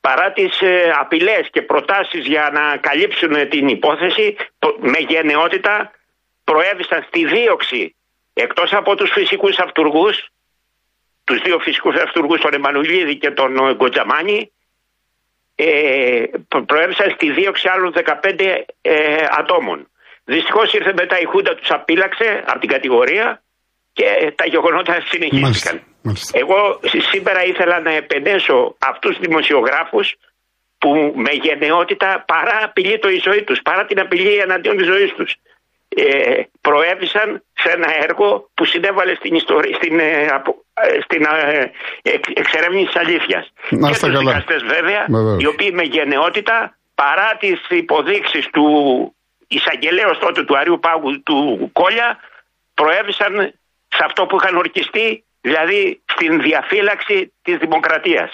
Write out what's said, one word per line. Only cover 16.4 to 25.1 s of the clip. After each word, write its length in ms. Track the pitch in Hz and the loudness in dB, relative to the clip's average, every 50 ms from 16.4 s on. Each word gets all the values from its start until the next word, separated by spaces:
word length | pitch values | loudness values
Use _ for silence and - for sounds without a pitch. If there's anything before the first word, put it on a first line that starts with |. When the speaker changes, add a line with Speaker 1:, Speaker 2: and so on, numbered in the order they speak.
| - _ | -8 _
Speaker 1:
προ-, 160 | - - 120 | -4 -4 -2
προέβησαν 460 | - 143 151 165 185 185 - 156 147 | 0 0 0 0 0 0 0 -2 -2
στη 200 | - - - 147 | 0 -2 -2 -2
δίωξη 360 | 135 156 190 196 196 - - 185 | 0 0 0 0 -2 -2 -2 -2
άλλων 240 | 185 190 185 180 | 0 0 -2 0
δεκαπέντε, 720 | - 170 165 - 151 147 - 196 190 190 190 190 180 - - - - _ | -2 -2 0 0 -2 -2 -2 -4 -2 0 0 0 0 -2 -6 -10 -18 _
ε, 420 | _ - 160 151 156 151 151 156 160 143 - 151 | _ 0 2 2 2 0 0 0 0 0 0 -2
ατόμων. 480 | - - - 175 135 101 82 73 - _ _ _ _ - - _ _ | 0 0 0 0 0 -2 -8 -8 -10 _ _ _ _ -20 -20 _ _
Δυστυχώς 480 | - - 165 160 - - 214 226 214 | -4 -2 -2 -2 0 2 2 2 2
ήρθε 200 | 214 208 - 190 190 | 0 0 0 0 0
μετά 240 | 175 180 180 190 180 | 0 0 0 0 -2
η 40 | 170 | -2
Χούντα, 300 | 160 170 190 196 190 165 | 0 0 0 0 0 -2
τους 160 | - - - | -2 -2 -2
απείλαξε 760 | 165 143 - - 165 170 190 190 - - 226 226 202 208 - | -2 -2 0 0 2 2 2 0 0 -2 -2 0 0 -2 -2
από 120 | - 127 123 | -4 -4 -4
την 80 | - 117 | -2 -2
κατηγορία 760 | 139 135 - 131 127 120 123 123 156 208 220 - - - _ _ _ _ _ _ _ _ _ _ | -2 -2 0 2 4 4 4 4 2 0 -2 -2 -4 -8 _ _ _ _ _ _ _ _ _ _
και 140 | _ - - - 202 - 156 190 196 | _ 0 0 2 2 2 0 0 -2
τα 100 | - - | -2 -4
γεγονότα 480 | 175 165 160 151 170 156 175 180 170 170 175 - - | 0 0 2 2 2 2 0 0 0 -2 -2 -2 -4